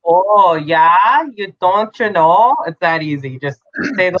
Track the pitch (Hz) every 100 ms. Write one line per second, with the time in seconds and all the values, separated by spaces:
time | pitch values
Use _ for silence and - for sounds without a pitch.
0 | 170 175 190 208 190 160 151 160 160 175
1 | 214 285 320 214 196 - 185 196 220 -
2 | 220 180 160 185 233 269 165 165 175 165
3 | 151 143 135 131 143 135 _ - 285 220
4 | 185 180